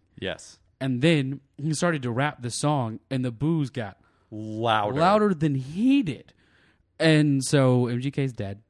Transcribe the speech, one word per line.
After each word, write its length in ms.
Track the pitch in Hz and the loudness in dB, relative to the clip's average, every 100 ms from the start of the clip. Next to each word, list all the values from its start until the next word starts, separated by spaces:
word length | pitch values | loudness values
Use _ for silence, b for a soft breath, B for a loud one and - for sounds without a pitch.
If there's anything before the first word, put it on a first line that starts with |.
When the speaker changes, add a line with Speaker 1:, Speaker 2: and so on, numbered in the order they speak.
| _ - | _ -8
Speaker 1:
Yes. 400 | 92 80 - - _ - | -6 -6 -12 -20 _ -8
Speaker 2:
And 220 | 131 123 | -4 0
then 380 | 151 160 131 139 - - | 2 2 0 -6 -14 -8
he 160 | 147 | -6
started 280 | 151 175 156 | -2 -2 -2
to 60 | 123 | -4
rap 300 | 117 147 143 | -2 -4 -4
the 80 | 120 | -8
song, 500 | - 147 147 117 110 - | -4 0 0 -2 -6 -6
and 140 | 131 | -4
the 60 | 127 | -4
boos 360 | 113 147 165 135 | -4 -2 0 -2
got 280 | - 104 92 b b b | -6 -10 -12 b b b
Speaker 1:
Louder. 680 | 107 110 107 117 110 104 131 | -12 -8 -2 2 2 2 2
Speaker 2:
louder 360 | 170 208 208 | 2 4 2
than 200 | 170 151 135 | 0 0 -2
he 460 | 131 170 247 277 | -4 -2 2 2
did. 300 | 202 110 - _ b b b b _ - | 0 -6 -14 _ b b b b _ 0
And 460 | 160 156 151 139 | 4 4 4 2
so 420 | 131 147 131 123 123 | 2 4 4 4 2
M 120 | 120 | -2
G 100 | 135 | -4
K's 220 | 139 135 | -4 -4
dead. 300 | 117 101 101 | -6 -10 -10